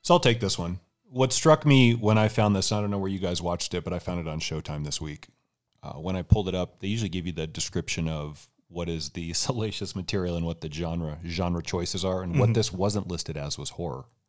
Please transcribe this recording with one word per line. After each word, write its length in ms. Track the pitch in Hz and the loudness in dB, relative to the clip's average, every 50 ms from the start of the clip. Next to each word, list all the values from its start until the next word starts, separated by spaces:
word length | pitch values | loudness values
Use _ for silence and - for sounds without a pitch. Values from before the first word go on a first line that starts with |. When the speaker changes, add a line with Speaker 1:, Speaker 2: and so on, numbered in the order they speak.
| _ | _
Speaker 1:
So 80 | - 175 | 6 4
I'll 60 | 175 | 6
take 200 | - 131 117 117 | 8 6 4 4
this 160 | 110 95 - - | 0 -2 -2 -2
one. 200 | 85 85 90 92 _ _ _ _ _ _ | -2 -4 -6 -8 _ _ _ _ _ _
What 240 | 127 127 131 127 - | 0 0 2 2 2
struck 320 | - - 160 151 151 - | 4 6 6 6 8 8
me 300 | 147 139 131 127 120 117 | 6 8 8 8 8 6
when 240 | 117 107 104 107 110 | 4 4 4 6 6
I 80 | 107 | 4
found 280 | 110 - - 107 104 101 | 4 4 4 4 4 4
this, 160 | 95 95 - | 2 2 0
I 80 | 110 104 | 0 0
don't 120 | 104 101 | 0 -2
know 80 | 101 101 | -2 -2
where 100 | 95 95 | -2 -2
you 80 | 98 | -2
guys 240 | 95 92 87 90 82 | -2 -2 -2 -2 -2
watched 320 | 87 87 87 85 - - - | -2 -2 -2 -2 -4 -4 -4
it, 100 | 87 80 | -6 -4
but 80 | 87 | -4
I 60 | 90 | -6
found 220 | 85 - - 90 87 | -6 -4 -4 -6 -4
it 80 | 80 | -4
on 120 | 80 78 78 | -4 -4 -4
Showtime 460 | - - 80 78 - - 76 73 73 | -4 -4 -6 -6 -6 -6 -8 -6 -6
this 160 | 73 69 - | -6 -6 -6
week. 280 | 78 78 73 78 - _ _ _ _ _ _ _ _ _ _ _ | -6 -8 -10 -12 -16 _ _ _ _ _ _ _ _ _ _ _
Uh, 120 | - 73 69 | -14 -14 -12
when 220 | 71 78 92 92 | -8 -6 -4 -4
I 60 | 92 | -4
pulled 260 | 85 _ 101 107 95 | 4 _ 4 4 4
it 60 | 92 90 | 0 0
up, 260 | 92 90 - _ _ | -2 -2 -4 _ _
they 80 | - | -4
usually 220 | 98 107 113 110 95 | -4 -2 -2 -2 -2
give 160 | 80 92 82 | -2 -4 -4
you 60 | 90 80 | -4 -6
the 140 | 80 80 | -6 -6
description 600 | 78 78 - 78 - - 90 80 - - - 82 | -6 -4 -6 -6 -2 -2 -4 -2 -2 -2 -2 -2
of 400 | 80 80 78 73 76 76 - - _ _ _ _ | -2 -2 -4 -6 -8 -10 -14 -20 _ _ _ _
what 200 | _ 85 85 85 | _ -8 -6 -4
is 220 | 82 82 80 76 - | -4 -4 -4 -6 -8
the 240 | _ 87 85 82 82 | _ -8 -8 -4 -2
<laughs> 0 | |
salacious 600 | - - - 127 113 110 107 95 - 104 92 - | -2 -2 -2 -2 -2 -4 -4 -4 -6 -8 -8 -8
material 400 | 95 87 - - 98 90 90 85 | -8 -6 -4 -2 -2 0 0 -2
and 80 | 85 85 | -2 -2
what 160 | 82 82 - | -4 -4 -6
the 100 | - 80 | -8 -10
genre, 460 | 73 78 87 82 82 85 82 78 73 78 87 | -6 -6 -4 -4 -4 -4 -4 -6 -6 -8 -8
genre 380 | 87 82 87 92 87 87 85 80 | -6 -4 -2 0 0 0 -2 -4
choices 420 | - - 90 87 - - 92 87 | -4 -4 -2 -2 -4 -4 -2 -2
are, 160 | 95 92 92 | -2 -2 -2
and 160 | 92 87 82 147 | -2 0 2 4
what 60 | 120 117 | 4 4
Speaker 2:
Mm-hmm. 40 | 110 | 4
Speaker 1:
this 180 | 117 107 - | 2 0 0
wasn't 360 | - 92 95 104 101 104 95 | 0 0 0 0 0 -2 -4
listed 280 | 90 87 82 - - 76 | -4 -6 -6 -6 -8 -8
as 220 | 76 71 73 - | -6 -6 -6 -8
was 140 | - 73 - | -8 -8 -10
horror. 340 | - - 87 80 65 67 - _ _ _ _ | -8 -8 -6 -6 -6 -8 -12 _ _ _ _